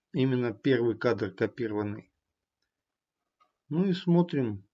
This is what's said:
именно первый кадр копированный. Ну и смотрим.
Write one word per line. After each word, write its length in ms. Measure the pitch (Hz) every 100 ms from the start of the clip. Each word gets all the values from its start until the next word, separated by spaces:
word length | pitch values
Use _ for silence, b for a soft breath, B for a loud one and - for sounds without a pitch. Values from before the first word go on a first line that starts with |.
| _
именно 400 | 147 131 123 120
первый 440 | 104 139 123 117 113
кадр 360 | 123 107 104
копированный. 760 | - 110 - 110 104 104 110 - _ _ _ _ _ _ _ _ _ _ _ _ _ _ _ -
Ну 180 | 151 196
и 80 |
смотрим. 720 | 180 175 170 175 143 120 104 -